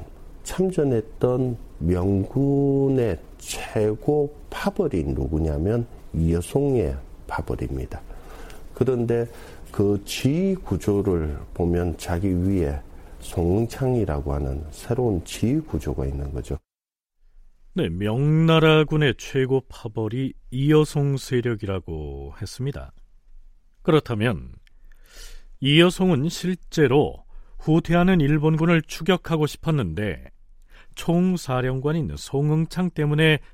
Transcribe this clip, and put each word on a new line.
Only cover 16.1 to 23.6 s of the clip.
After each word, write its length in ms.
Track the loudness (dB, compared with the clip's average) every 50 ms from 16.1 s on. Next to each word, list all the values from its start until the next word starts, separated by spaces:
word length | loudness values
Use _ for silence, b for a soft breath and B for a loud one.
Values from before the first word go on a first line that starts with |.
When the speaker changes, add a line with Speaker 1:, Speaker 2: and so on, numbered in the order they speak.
| -4 -6 -6 -6
Speaker 1:
거죠. 260 | -8 -8 -8 -8 -8 -10 -10 _ _ _ _ _ _ _ _ _ _ _ _ _ _ -20 -20 -20 -20 _ -20 -8 -4
Speaker 2:
네, 140 | -2 -2 -2
명나라군의 1200 | -2 -2 -2 -2 0 2 2 4 4 4 6 6 6 6 6 6 6 6 4 2 2 2 2 2 2 0
최고 420 | -6 -2 0 0 2 2 2 0 0 -4
파벌이 640 | -12 -14 -12 -8 -6 -4 -4 -2 -2 -4 -4 -6 -8 -12 -12 -8
이여송 640 | -4 0 4 6 6 6 4 4 2 0 0 0 0
세력이라고 1200 | -2 -2 -2 0 0 0 0 -2 -2 -4 -4 -4 -4 -6 -6 -8 -8 -8 -8 -10 -10 -12 -14 -12 -12
했습니다. 520 | -12 -10 -8 -6 -6 -6 -6 -8 -12 -14 -18 -20 -20 -20 -20 -20 _ -20 -20 -20 -20 -20 -20 -20